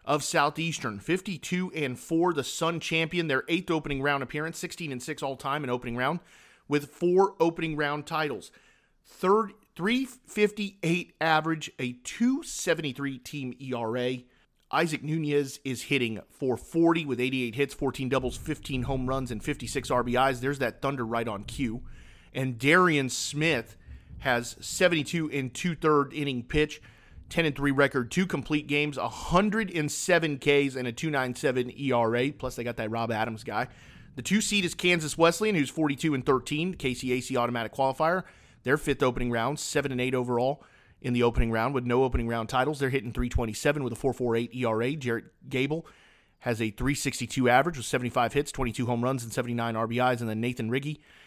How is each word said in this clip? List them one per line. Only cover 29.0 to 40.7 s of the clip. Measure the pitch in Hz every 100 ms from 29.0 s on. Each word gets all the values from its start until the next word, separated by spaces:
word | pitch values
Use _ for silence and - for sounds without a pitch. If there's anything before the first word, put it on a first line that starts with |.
| 113
hundred | - - 175 208 220 190
and | 175 147
seven | - - 170 160 139
Ks, | 147 143 139 127
and | 123
a |
two | 117 160
nine | 143 127
seven | 120 147 127 123 -
E | 139
R | 120 113
A. | 120 139
Plus, | 147 127
they | 127
got | 120 113
that | 110
Rob | 113 113
Adams | 107 113 110
guy. | - 104 127 - - - - -
The |
two | 113 208
seed | - 208 175
is |
Kansas | - 180 170 151 -
Wesleyan, | 165 170 214
who's | 180 131
forty-two | 165 151 131 160
and | 135
thirteen, | 143 131 - 151 180
K | - 135
C | 123 127
A | 127
C | 120 123
automatic | 120 120 110
qualifier. | - 135 131 160 185 - - - -
Their | 127 151
fifth | 151 135
opening | 127 123 123
round, | 117 123 151
seven | - 147 139
and | 123
eight | 131
overall | 127 123 120 131 147 -